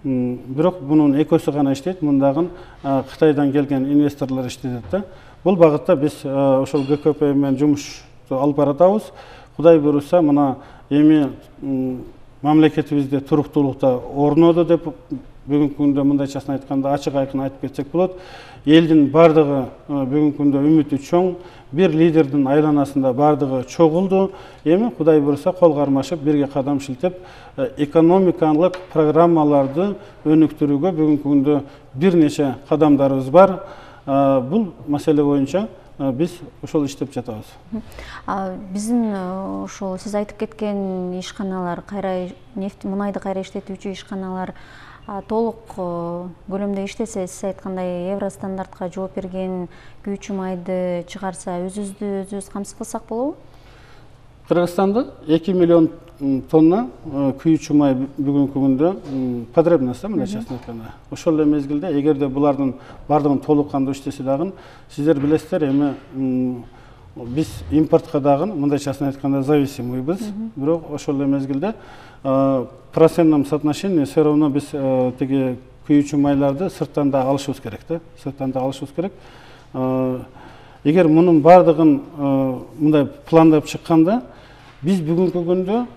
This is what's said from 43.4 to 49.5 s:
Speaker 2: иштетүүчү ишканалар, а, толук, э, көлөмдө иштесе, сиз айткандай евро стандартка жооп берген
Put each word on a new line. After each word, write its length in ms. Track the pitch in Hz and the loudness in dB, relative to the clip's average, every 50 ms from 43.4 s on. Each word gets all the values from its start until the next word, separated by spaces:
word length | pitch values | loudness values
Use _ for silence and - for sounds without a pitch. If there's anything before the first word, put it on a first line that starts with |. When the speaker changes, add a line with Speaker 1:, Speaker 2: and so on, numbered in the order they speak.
Speaker 2:
иштетүүчү 500 | 190 - - 202 196 - 190 185 - 202 | -8 -8 -12 -14 -12 -12 -16 -12 -10 -12
ишканалар, 600 | 185 - - - 202 196 185 185 185 185 185 180 - - - - - - - - - - - | -12 -12 -14 -12 -12 -10 -8 -8 -8 -8 -8 -10 -12 -16 -20 -20 -20 -20 -20 -20 -20 -20 -16
а, 160 | - 202 196 | -12 -12 -12
толук, 540 | 190 - 220 226 233 226 226 - - - - | -8 -4 -4 -2 -2 -4 -6 -10 -18 -18 -12
э, 500 | - 185 175 175 170 170 170 175 175 180 180 165 - - - | -10 -8 -6 -6 -6 -8 -8 -8 -10 -10 -14 -16 -18 -12 -10
көлөмдө 360 | 185 196 202 202 196 196 196 | -8 -6 -6 -6 -6 -6 -8
иштесе, 420 | 202 - - 226 208 - 202 185 | -10 -8 -10 -10 -8 -6 -8 -8
сиз 160 | 180 - - - | -8 -10 -10 -10
айткандай 720 | 196 185 - - 190 185 185 185 180 180 175 175 185 202 | -10 -10 -10 -12 -10 -8 -8 -6 -6 -6 -6 -6 -6 -6
евро 160 | 202 202 196 | -6 -6 -8
стандартка 600 | 190 - - 196 190 190 185 - - - 190 180 | -8 -10 -10 -10 -8 -10 -10 -12 -12 -10 -10 -10
жооп 260 | 170 190 190 185 190 | -8 -8 -10 -8 -10
берген 520 | 196 190 185 185 190 190 185 | -10 -10 -8 -8 -8 -6 -6